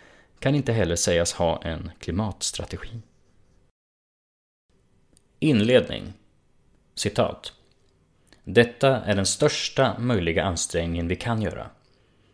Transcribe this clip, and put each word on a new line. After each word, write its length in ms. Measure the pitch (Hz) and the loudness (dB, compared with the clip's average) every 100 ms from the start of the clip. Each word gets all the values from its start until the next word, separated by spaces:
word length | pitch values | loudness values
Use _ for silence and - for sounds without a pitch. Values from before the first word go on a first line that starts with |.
| - - _ _ | -20 -20 _ _
kan 160 | - | 0
inte 180 | 143 135 | 0 0
heller 240 | 113 85 85 | 0 0 0
sägas 360 | - 85 85 | 2 2 0
ha 300 | - 85 80 | 0 0 0
en 280 | 85 80 85 - | -4 -8 -10 -10
klimatstrategi. 880 | - 87 107 - - - - - - 113 - _ _ _ _ _ _ _ _ _ _ _ _ _ _ _ _ _ _ _ _ _ _ _ | -6 -2 -4 -4 -8 -6 -10 -10 -10 -14 -16 _ _ _ _ _ _ _ _ _ _ _ _ _ _ _ _ _ _ _ _ _ _ _
Inledning. 720 | 151 120 110 123 - 55 50 - _ _ _ _ _ _ _ | 2 4 6 4 4 -6 -10 -16 _ _ _ _ _ _ _
Citat. 580 | - 104 - 107 - - - _ _ _ _ _ _ _ - | -6 -2 0 -2 -4 -16 -20 _ _ _ _ _ _ _ -18
"Detta 560 | - 92 117 - 139 127 | 2 4 4 4 2 2
är 160 | - 98 | 0 0
den 100 | 95 | 0
största 720 | - 117 - - - 131 110 | 2 0 0 -4 0 0 0
möjliga 460 | 120 113 85 82 | 0 0 2 0
ansträngningen 640 | 87 85 - 85 85 85 85 | 0 -2 -2 -2 -2 -4 -2
vi 80 | 90 | -4
kan 260 | 123 113 | -2 -2
göra, 240 | 101 58 60 - _ _ _ _ _ | -2 -6 -14 -18 _ _ _ _ _